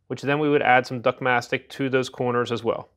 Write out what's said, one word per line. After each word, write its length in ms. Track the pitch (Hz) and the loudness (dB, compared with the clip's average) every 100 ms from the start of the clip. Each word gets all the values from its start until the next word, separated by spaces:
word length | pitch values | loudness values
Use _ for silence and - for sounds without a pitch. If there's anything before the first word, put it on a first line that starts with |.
| _ | _
which 160 | 143 | -6
then 160 | 131 147 | -2 0
we 100 | 151 | 2
would 140 | 143 | 2
add 240 | - 127 127 | 4 4 2
some 120 | 127 | -2
duct 220 | 127 127 | -2 0
mastic 480 | 131 120 - 131 - | 0 0 0 -6 -6
to 200 | - 135 | -6 -2
those 200 | 131 127 | 0 -2
corners 420 | - 123 120 117 | -4 -2 -2 -2
as 120 | 117 | -2
well. 260 | 117 - - | -2 -4 -8